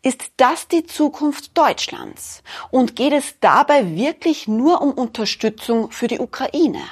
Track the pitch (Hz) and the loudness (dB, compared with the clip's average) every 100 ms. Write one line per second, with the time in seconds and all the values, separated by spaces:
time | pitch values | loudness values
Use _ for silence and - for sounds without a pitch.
0 | 262 - - - 254 311 - 339 320 - | -2 -4 -12 2 2 2 -2 -2 -2 0
1 | 302 - 294 285 - - 294 - - - | 0 0 -4 -4 -4 2 2 2 -6 -10
2 | - - - - - - - 254 247 - | -14 -16 -18 -20 -18 -18 -2 0 0 0
3 | 269 294 269 - 202 147 294 294 196 160 | 0 0 -2 0 4 4 6 4 2 0
4 | 269 339 330 302 - 214 269 359 285 - | -2 -2 -2 -2 -2 0 2 2 0 -2
5 | 240 - 208 - 220 214 - 233 214 - | -6 -4 -6 -2 -4 -4 -2 -2 -2 -4
6 | 233 233 247 - 269 294 311 - - | -4 -4 -6 -6 -4 2 0 0 -10